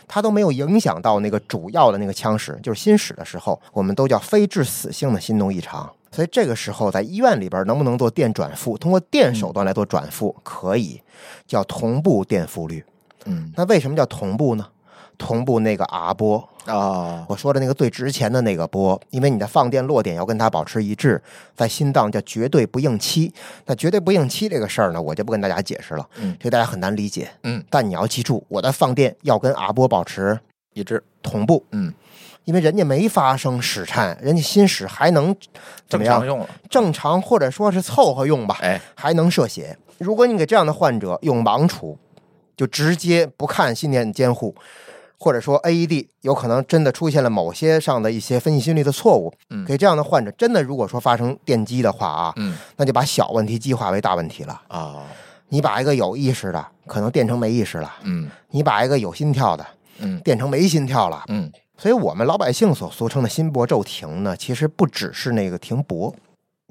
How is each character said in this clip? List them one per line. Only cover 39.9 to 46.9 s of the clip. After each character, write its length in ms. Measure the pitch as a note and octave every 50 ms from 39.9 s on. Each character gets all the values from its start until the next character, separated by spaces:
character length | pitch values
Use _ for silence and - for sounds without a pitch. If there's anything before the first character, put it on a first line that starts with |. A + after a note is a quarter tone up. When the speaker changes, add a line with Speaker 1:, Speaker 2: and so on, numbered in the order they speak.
| -
Speaker 1:
如 180 | - F3 G3 G#3+
果 100 | G#3+ B3
你 120 | B3 A3
给 80 | F#3+ D#3
这 100 | - A3+
样 100 | G#3 E3
的 60 | D3+
患 260 | D3 - F3 C#3+ A#2
者 220 | G#2+ G2+ F2+ F2 - -
用 200 | D#3 B2 A#2 A2+
盲 240 | G#2 G#2+ C3 D#3
除， 300 | F3 - - - D#2 D2+ - _ _ _ _ _ _ _ _ _ _ _
就 100 | - C3
直 260 | A2+ - - D3+ D#3+ F3
接 320 | D3+ - E3+ E3+ E3+ D#3+ C3+ -
不 100 | - C#3+
看 260 | - - G3 E3 B2+ A#2
心 160 | - E3 C#3+
电 220 | C3+ B2 A#2 A2
监 220 | G2+ - C3 B2 A#2+
护， 180 | - A#2+ G2 - - - - - - - - - - - _ _
或 140 | - - E3
者 80 | B2+ A#2
说 160 | - C#3+ C#3 D3
A 140 | - E3+ E3+
E 140 | E3+ E3
D 220 | D#3 E3 C#3 - _ _ _
有 120 | - C3+ C#3+
可 160 | - C#3 A#2
能 160 | A#2 C3+ B2+
真 160 | - E3+ D#3+ D3+
的 80 | C3